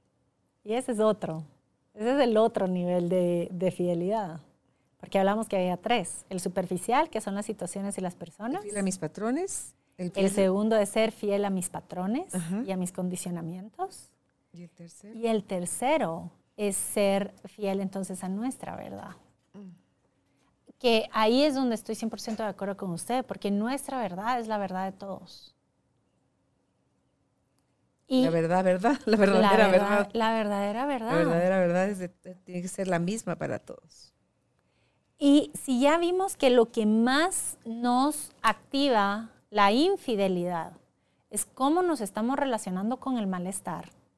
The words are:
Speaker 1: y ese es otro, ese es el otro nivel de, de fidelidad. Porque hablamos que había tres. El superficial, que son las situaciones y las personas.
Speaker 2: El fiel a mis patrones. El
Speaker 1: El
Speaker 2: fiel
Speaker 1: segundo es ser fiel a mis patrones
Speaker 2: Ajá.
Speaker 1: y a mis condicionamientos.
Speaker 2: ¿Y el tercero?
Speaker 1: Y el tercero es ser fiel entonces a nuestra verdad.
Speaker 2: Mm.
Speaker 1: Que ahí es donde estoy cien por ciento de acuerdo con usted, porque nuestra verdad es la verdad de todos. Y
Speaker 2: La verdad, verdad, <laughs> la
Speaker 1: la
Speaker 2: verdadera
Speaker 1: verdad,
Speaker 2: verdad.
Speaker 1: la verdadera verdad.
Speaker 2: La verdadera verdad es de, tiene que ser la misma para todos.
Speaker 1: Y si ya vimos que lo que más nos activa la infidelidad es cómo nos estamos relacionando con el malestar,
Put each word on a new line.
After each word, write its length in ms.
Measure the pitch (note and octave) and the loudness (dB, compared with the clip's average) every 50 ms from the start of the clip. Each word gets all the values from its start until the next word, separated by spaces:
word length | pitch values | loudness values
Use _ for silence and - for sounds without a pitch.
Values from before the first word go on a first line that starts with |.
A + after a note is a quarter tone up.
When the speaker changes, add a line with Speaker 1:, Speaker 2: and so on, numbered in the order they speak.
| _ _ _ _ _ _ _ _ _ _ _ _ - | _ _ _ _ _ _ _ _ _ _ _ _ -8
Speaker 1:
y 100 | G#3 A3 | -4 -4
ese 180 | B3 B3+ - | -4 -2 -2
es 80 | A#3+ G#3 | 0 2
otro, 460 | A3 A3 G#3 G#3+ - E3+ D#3+ D#3+ D#3 - _ _ _ _ _ _ _ _ - | 4 4 4 2 -2 -6 -6 -8 -10 -12 _ _ _ _ _ _ _ _ -10
ese 180 | G#3 G#3+ A#3+ C4+ | -4 -2 0 2
es 40 | C#4+ | 4
el 180 | C4+ B3 A3 | 4 4 6
otro 300 | G#3+ A3 A3+ A3+ G#3 G3 | 6 4 4 2 0 0
nivel 400 | F#3 F#3 F3+ F3 F3 F3+ F3+ F3 F3 | 0 0 0 0 0 0 0 0 2
de, 380 | F#3 F3+ F3+ F3 F3 F3 E3+ - | 2 2 2 2 2 0 -2 -4
de 200 | F#3 E3+ F#3+ F3+ | -4 -2 -2 -2
fidelidad. 720 | F3+ - F3+ F3 F3 E3+ F3 F#3 G#3+ A3+ G3+ E3 D#3+ D#3+ - _ _ _ _ _ _ _ _ _ _ _ | -2 0 -2 0 0 0 -2 -2 -2 -2 -4 -6 -10 -14 -16 _ _ _ _ _ _ _ _ _ _ _
Porque 180 | - - - | -8 -2 0
hablamos 300 | G3 F#3+ G3 G#3 A3 A3 | 2 2 2 2 0 -2
que 80 | G#3+ G#3 | -2 -2
había 220 | F#3+ F3+ F3+ F3+ | -2 0 0 -2
tres. 480 | F3+ - A3 A#3+ A#3 E3+ - - - - - | -2 -2 0 0 0 -2 -4 -10 -14 -12 -8
El 120 | F#3+ F3+ | -8 -6
superficial, 680 | - G3 F3 G3+ F#3 F3 F#3 F3 - - A#3 C#4 D#4+ D#4+ | -6 -4 -4 -4 -4 -2 -4 -4 -2 0 2 2 2 0
que 120 | - A3 | -2 -6
son 120 | - G#3 G3 | -6 -6 -6
las 120 | G3+ G#3 | -6 -6
situaciones 520 | - G#3+ - F3+ F3 - G3 G3 G3+ G3 | -8 -8 -8 -8 -8 -8 -8 -8 -8 -6
y 40 | - | -6
las 140 | F#3 F3 F3 | -6 -6 -6
personas. 420 | - F3+ E3 - - G#3 A#3+ D4 F#4+ G#4 | -8 -14 -16 -14 -10 -8 -6 -6 -6 -6
Speaker 2:
El 40 | G#4 | -6
fiel 60 | G4+ G#3 | -4 -2
a 40 | F#3+ | -2
mis 140 | F#3+ F#3 | -2 -2
patrones. 760 | - - D3+ - - G#3 A3+ B3+ D#4 F#4 G4 - - - - - _ _ _ _ | -4 -6 -8 -6 -6 -4 -4 -2 -2 -4 -6 -8 -10 -12 -14 -18 _ _ _ _
El 100 | - F3+ | -10 -8
Speaker 1:
El 40 | F3 | -6
Speaker 2:
fiel 180 | - - F#3+ G3 | -2 0 0 2
Speaker 1:
segundo 440 | G3 G#3 F#3+ F#3+ F#3 G3+ G#3+ A3+ A3+ | 2 2 2 2 2 2 2 2 2
es 140 | A3 G3+ G3 | 2 2 2
ser 240 | - A3+ A3 A3 - | 2 0 0 0 -2
fiel 320 | - - G3+ G3 G3+ G3+ | -4 -4 -2 0 0 0
a 40 | G3 | 0
mis 200 | F#3+ F#3 F3 - | -2 -2 -4 -6
patrones 680 | - - - - - F3+ F#3 G3 A3+ C#4+ F#4 - - | -8 -10 -12 -10 -8 -6 -4 -4 -4 -4 -4 -6 -6
Speaker 2:
Ajá. 280 | F#3 E3 E3 F#3+ G#3 C4 | -6 -4 -4 -4 -4 -4
Speaker 1:
y 40 | G3 | -4
a 60 | F#3+ | -4
mis 140 | F#3 F3+ F3+ | -4 -4 -6
condicionamientos. 1160 | - - F3+ F3+ F3+ F3+ - F3+ F3 E3+ E3+ D#3+ F3 F#3 F#3+ A3 - - F#4 G4 - - - _ _ _ _ _ _ _ _ _ | -4 -4 -4 -4 -4 -6 -6 -8 -8 -8 -8 -8 -10 -10 -14 -14 -10 -8 -8 -8 -10 -12 -20 _ _ _ _ _ _ _ _ _
Speaker 2:
¿Y 120 | - E3+ F3 | -20 -20 -20
el 60 | E3+ | -20
tercero? 460 | _ - E3+ E3+ - - - G#3 A3+ | _ -20 -20 -20 -20 -20 -20 -16 -8
Speaker 1:
Y 100 | A3 A#3 | -4 0
el 160 | A3+ A3 G#3+ G3+ | 0 0 0 -2
tercero 880 | - G3 F3+ F3 E3+ - - A#3+ C4 D#4 D#4 A#3 E3 E3 E3+ E3+ F3 - _ _ _ _ | -2 -4 -4 -4 -4 -4 -2 0 2 2 2 2 0 -4 -6 -8 -12 -16 _ _ _ _
es 180 | - G#3 G3+ F#3+ | -4 -2 -2 -2
ser 580 | - - - - A3 G3+ G3 G3 G3 G3+ G3 - - - | -2 -4 -2 0 2 2 4 2 2 0 -4 -8 -16 -20
fiel 340 | G3 - - G#3 G3 F#3+ G3 | -20 -10 -6 -4 -2 -2 -2
entonces 440 | G3 F#3+ - G3 F#3+ - F#3+ F#3 F#3+ | -2 -4 -6 -6 -8 -8 -8 -8 -8
a 20 | F#3 | -6
nuestra 460 | F#3+ G3+ A#3 C4 B3+ - - - F3 | -6 -4 -4 -6 -6 -8 -10 -12 -10
verdad. 360 | - - - G3 G3 G3 - F3+ - _ _ _ _ _ _ - | -10 -12 -12 -12 -14 -14 -16 -18 -20 _ _ _ _ _ _ -20
Speaker 2:
Mm. 160 | G3 G3+ F#3 E3+ - _ _ _ _ _ _ _ _ _ _ _ _ _ _ _ _ _ _ - _ | -20 -20 -20 -20 -20 _ _ _ _ _ _ _ _ _ _ _ _ _ _ _ _ _ _ -6 _
Speaker 1:
Que 280 | - A#3+ A#3 A3 A3 - - | 2 4 4 4 2 0 0
ahí 300 | A3 A3 A3 A#3 C4 D4 | 2 4 4 6 6 4
es 120 | D#4 C4+ | 4 4
donde 200 | C4+ C4+ B3 A3+ | 2 0 0 0
estoy 200 | G#3 - - A3 | -2 -4 -6 -8
cien 140 | - A3+ A3 | -6 -6 -6
por 100 | - G#3+ | -6 -8
ciento 240 | - A3+ A3 G#3 A3+ | -8 -8 -6 -4 -4
de 60 | G#3 | -6
acuerdo 260 | F#3 - G3 F#3+ G3 | -6 -6 -6 -6 -6
con 160 | G3 G3 F#3 | -6 -6 -6
usted, 320 | E3+ E3 - - A#3+ C4 B3+ | -6 -6 -4 -4 -4 -4 -4
porque 260 | - F#3 F#3+ - G3+ | -6 -8 -6 -2 -2
nuestra 480 | G3+ G3+ G#3+ A#3+ C4+ C#4 - - C4+ C4 | 0 0 0 -2 -4 -4 -6 -6 -6 -4
verdad 400 | A#3 F#3 F3 F3 G#3 A3+ B3+ A#3+ | -4 -6 -6 -6 -4 -2 -2 -2
es 60 | A3+ | -2
la 100 | A3 A3 | -4 -4
verdad 340 | G#3 G3+ F#3 F#3 F#3 F#3+ F#3+ | -4 -4 -4 -4 -6 -6 -6
de 60 | F#3+ | -8
todos. 580 | - G3+ G3 F#3 - F#3+ - - - - - _ _ _ _ _ _ _ _ _ _ _ _ _ _ _ _ _ _ _ _ _ _ _ _ _ _ _ _ _ _ _ _ _ _ _ _ _ _ _ _ _ _ _ _ _ _ _ _ _ _ _ | -10 -12 -12 -12 -12 -14 -18 -20 -20 -20 -20 _ _ _ _ _ _ _ _ _ _ _ _ _ _ _ _ _ _ _ _ _ _ _ _ _ _ _ _ _ _ _ _ _ _ _ _ _ _ _ _ _ _ _ _ _ _ _ _ _ _ _
Y 160 | - C4+ B3+ B3+ | 0 2 4 4
Speaker 2:
La 80 | E3 | 4
verdad, 320 | E3 E3 E3 E3 F3+ F#3 F#3 | 4 2 2 2 2 2 4
verdad, 360 | F#3 F3+ F#3 F#3+ A#3+ C#4+ - | 2 2 2 2 0 0 0
<laughs> 40 | - | 0
la 60 | A3 | 2
Speaker 1:
la 60 | A3 | 4
Speaker 2:
verdadera 500 | G#3 G3+ G3 G3 - G#3+ G3 G3 F#3+ G#3 | 4 6 6 6 6 6 6 8 6 6
Speaker 1:
verdad, 40 | G3+ | 8
Speaker 2:
verdad. 380 | F#3 F#3 G3+ G3+ G#3 G#3 G3+ G3+ - | 6 6 4 4 2 2 0 0 0
Speaker 1:
la 200 | A3+ A3 A3 A3+ | 0 0 0 0
verdadera 520 | A3+ G#3+ G#3 G#3 G3+ G3+ G3+ G#3 A#3 C4+ | 0 0 -2 -2 -2 -2 -2 -2 -4 -4
verdad. 240 | D4 C#4 B3 A3+ A3 | -2 -4 -4 -2 0
Speaker 2:
La 60 | E3 | 0
verdadera 420 | E3 E3+ E3 E3 E3+ F3 F#3 F#3+ F#3+ | 2 2 2 2 2 2 2 2 2
verdad 300 | F3+ F3 F3 F3+ F#3+ G3+ | 2 2 2 2 0 0
es 100 | G#3 F#3 | -2 -4
de, 100 | F3+ F3 | -8 -10
tiene 520 | - _ - F#3 F#3 - _ - F3+ F3+ | -12 _ -18 -18 -18 -18 _ -10 -8 -8
que 60 | F3 | -8
ser 200 | F#3 - - G3 | -6 -6 -4 -2
la 120 | F3+ F3+ E3 | 0 0 0
misma 360 | E3+ F3 G#3+ A3+ - F#3+ E3 | 0 0 -2 -4 -4 -6 -6
para 220 | - D3+ C#3+ B2+ - | -4 -4 -6 -6 -6
todos. 540 | - - - - - E3 _ - - _ _ _ _ _ _ _ _ _ _ _ _ _ _ _ _ _ _ _ _ _ _ - | -8 -12 -18 -18 -20 _ _ -20 -20 _ _ _ _ _ _ _ _ _ _ _ _ _ _ _ _ _ _ _ _ _ _ 2
Speaker 1:
Y 300 | D4 C#4+ C#4 D4 - D4 - | 4 6 6 6 6 2 -4
si 280 | - - - B3+ A#3+ | -8 -4 -2 0 4
ya 160 | C4+ C#4+ D#4 | 4 4 4
vimos 400 | E4+ F4 E4+ F4+ F#4 F#4+ G4 - | 4 2 2 0 0 -2 -2 -2
que 120 | - D4 C4 | 2 4 4
lo 220 | B3 B3 A3+ A#3 | 6 6 4 4
que 140 | - A3+ G#3+ | 2 0 2
más 720 | G#3+ G#3+ A3+ A#3 B3 C4 C#4+ E4 F#4+ F#4 - - - - - - | 4 4 4 4 4 2 2 2 0 0 -2 -6 -6 -8 -10 -10
nos 680 | A#3 A3+ A#3 A#3+ B3 B3 B3+ C4+ D4+ D4 - - - - _ | -10 -8 -4 0 0 2 2 2 2 0 -4 -8 -12 -8 _
activa 880 | - A3+ G#3 - - _ - C4+ C#4+ C#4+ A#3+ G#3+ G3 G3+ G3+ G#3+ A3+ A3 - _ _ - | 0 0 0 0 -4 _ -2 0 2 2 4 2 2 2 0 -4 -8 -12 -16 _ _ -4
la 220 | G#3 G#3 G3+ G3+ | 2 4 4 6
infidelidad 1000 | G#3+ B3+ D#4 F#4 G4+ - - - A#3 G3 G3 F#3+ F#3 F3 F3 F3+ F3 E3 D#3+ E3+ E3 - _ _ _ _ _ _ _ _ _ _ | 6 4 4 2 2 0 -2 -2 0 0 2 2 0 0 -2 -2 -4 -4 -6 -8 -12 -20 _ _ _ _ _ _ _ _ _ _
es 160 | - G3+ - | -6 -6 -6
cómo 360 | - - - B3+ C#4+ D#4 F4+ F#4 | -6 -4 -2 0 2 2 4 2
nos 160 | F4 D#4+ - | 2 0 0
estamos 360 | A3 F#3+ - G#3+ A3 A#3 A3 - | -2 -4 -4 -2 -2 0 0 0
relacionando 580 | C#4+ C4+ A#3+ F#3 - G3 F3+ F#3 G3 A3 B3+ C4 | 0 0 -2 -2 -2 -4 -4 -2 -2 -2 -4 -4
con 160 | - C4+ B3+ | -4 -4 -2
el 100 | A#3+ G#3 | -2 -2
malestar, 640 | F#3+ F#3 F3+ F3 F#3 G3 - - F#3+ E3 D#3 E3+ - - _ _ _ _ | -2 -4 -4 -4 -6 -8 -8 -8 -8 -8 -8 -10 -14 -20 _ _ _ _